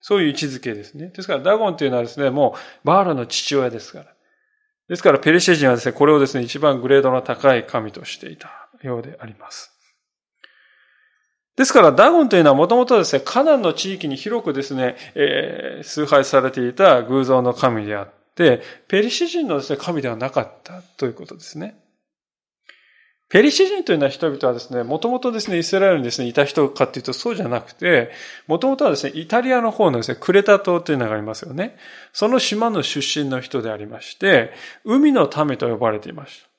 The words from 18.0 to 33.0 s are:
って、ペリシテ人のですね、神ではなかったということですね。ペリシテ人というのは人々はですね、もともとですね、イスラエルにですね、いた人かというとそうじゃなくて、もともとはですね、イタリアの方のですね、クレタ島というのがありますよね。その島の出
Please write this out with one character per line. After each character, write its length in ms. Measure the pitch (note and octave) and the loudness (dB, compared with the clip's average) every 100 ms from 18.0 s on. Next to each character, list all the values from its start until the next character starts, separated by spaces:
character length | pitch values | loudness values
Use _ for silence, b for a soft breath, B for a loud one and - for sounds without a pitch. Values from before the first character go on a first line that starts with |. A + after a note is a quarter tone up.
っ 60 | G2+ _ _ - | -10 _ _ 2
て、 260 | E3+ B2 B B _ | 4 4 B B _
ペ 120 | - | -2
リ 120 | G#3+ | 0
シ 100 | - | -2
テ 60 | E4+ | -4
人 220 | E4+ C#4+ | -4 -4
の 80 | D3 | -4
で 60 | |
す 80 | C3 | -4
ね、 60 | C#3+ | -8
神 220 | - E3 | -6 -6
で 60 | C3 | -6
は 80 | A2+ | -6
な 140 | B2+ | -4
か 120 | C#3+ | -4
っ 100 | A2+ - | -4 -10
た 200 | - F3 - _ | -20 -20 -20 _
と 100 | - | -8
い 20 | |
う 60 | |
こ 120 | - - | -8 -18
と 80 | |
で 60 | - | -20
す 180 | - D3+ | -18 -16
ね。 160 | F#3+ - _ _ _ _ _ _ _ _ _ b b b b b _ | -16 -16 _ _ _ _ _ _ _ _ _ b b b b b _
ペ 140 | F#3 | 4
リ 80 | C4+ | 4
シ 180 | C#4+ F#4+ | 4 0
テ 60 | |
人 100 | G4+ | 0
と 80 | - | -2
い 40 | E3+ | 0
う 20 | |
の 60 | |
は 60 | C#3 | 0
人 200 | C3+ E3 | -2 -6
々 160 | C#3 C3+ | -2 -2
は 80 | |
で 60 | A#2+ | -4
す 100 | - | -6
ね、 120 | B2 | -8
も 160 | A#2 C#3+ | -6 -4
と 80 | A#3 | -4
も 100 | B3 | -4
と 140 | B3+ | -4
で 80 | A3+ | -6
す 100 | - | -4
ね、 80 | F3 | -4
イ 60 | |
ス 120 | E3 G3 | -2 0
ラ 80 | G3 | 2
エ 40 | |
ル 60 | E3+ | 2
に 60 | |
で 80 | B2 | -2
す 80 | A#2+ | -6
ね、 80 | B2 | -4
い 40 | |
た 120 | A#2 | 0
人 240 | C#3 - C#3 | 0 2 -2
か 180 | - C3 | 0 -4
と 120 | - | -4
い 20 | |
う 20 | |
と 100 | B2 | -10
そ 180 | B2+ A#3+ | -8 -6
う 40 | |
じ 80 | G#3+ | -6
ゃ 60 | C#3+ | -4
な 120 | A#2+ | -6
く 120 | - | -8
て、 400 | - F3+ D#3 A#2 B B B - | -8 2 2 0 B B B -6
も 120 | E3 | -2
と 100 | B3+ | 0
も 80 | C4+ | 0
と 80 | |
は 60 | C#4+ | 0
で 60 | C#3+ | 0
す 100 | C#3 | -4
ね、 20 | D#3 | -8
イ 100 | D#3+ | -4
タ 140 | A3+ | -2
リ 120 | B3 | 0
ア 80 | B3+ | 0
の 120 | A3+ | -2
方 180 | G#3+ G3 | 0 0
の 80 | B2 | 0
で 40 | |
す 80 | A2+ | -6
ね、 60 | A#2+ | -8
ク 120 | - | 2
レ 120 | F#3 | 2
タ 160 | G3+ G3+ | 6 4
島 200 | G3+ F3 | 4 -2
と 120 | E3+ | 0
い 20 | |
う 40 | C#3+ | -2
の 100 | A#2 | -2
が 60 | |
あ 20 | G#2+ | -4
り 60 | |
ま 120 | G#2 | -6
す 80 | A2 | -12
よ 100 | - | -12
ね。 240 | C3+ G#3+ - B B B | -10 -10 -10 B B B
そ 160 | - G#3+ | -4 0
の 100 | B3+ | 0
島 320 | - G#3 A#3 | 0 -2 -2
の 120 | G3+ | -2
出 400 | C#3+ - | -4 -4